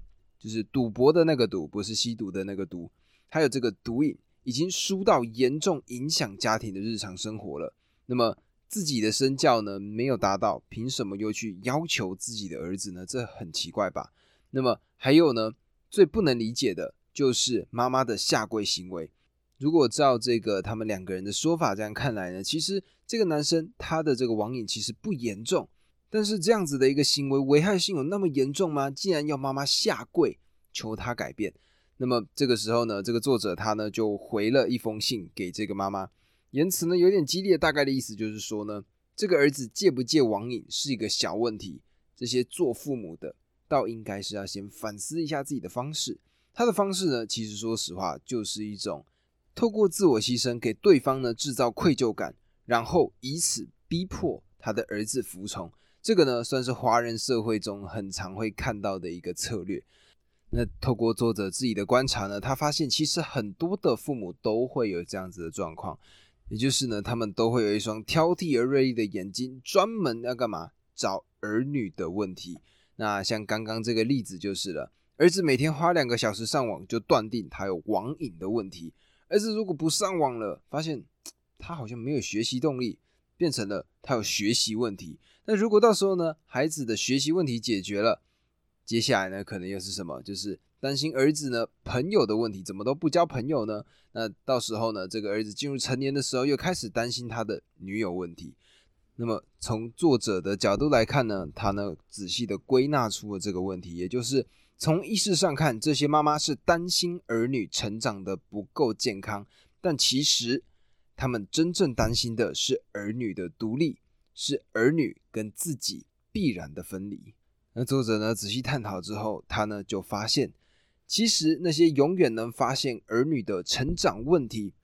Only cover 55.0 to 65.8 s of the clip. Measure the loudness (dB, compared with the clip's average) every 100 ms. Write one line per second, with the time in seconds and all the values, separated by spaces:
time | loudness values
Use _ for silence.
55 | -4 -4 -4 -8 -10 -10 -12 -16 _ _
56 | 2 6 6 4 0 -2 -2 0 4 4
57 | 4 -2 0 0 2 0 -2 -8 -8 -8
58 | -8 -8 -8 -6 -6 -4 -6 -4 -4 -4
59 | -6 -8 -8 -6 -6 -6 -4 -6 -8 _
60 | _ _ _ _ -4 -2 -2 -2 -2 0
61 | 2 2 0 0 -2 -2 -2 -2 2 2
62 | 2 -2 -4 -6 -4 -2 0 0 0 0
63 | 0 -2 -4 -4 -6 -4 -4 0 0 0
64 | -2 -6 -8 -6 -2 0 0 -2 -2 -2
65 | -6 -8 -10 -10 -8 -6 -6 -6